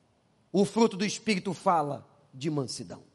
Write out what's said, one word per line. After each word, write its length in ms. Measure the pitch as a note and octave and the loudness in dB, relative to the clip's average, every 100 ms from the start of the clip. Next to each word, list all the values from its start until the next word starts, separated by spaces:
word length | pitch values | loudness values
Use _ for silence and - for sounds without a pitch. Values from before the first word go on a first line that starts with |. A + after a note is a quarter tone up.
| _ _ _ _ _ | _ _ _ _ _
O 100 | F#3 | 2
fruto 320 | G3 A3 A3+ F#3 | 4 4 2 2
do 80 | |
Espírito 500 | G3+ - - F#3 F#3+ | -4 -2 -2 0 -2
fala 540 | D3+ G3 E3 C#3+ B2+ - _ _ | -2 0 2 0 -6 -12 _ _
de 160 | C3 D#3 | -8 -4
mansidão. 540 | D3 B2 - F2+ - - | -4 -4 -8 -12 -16 -20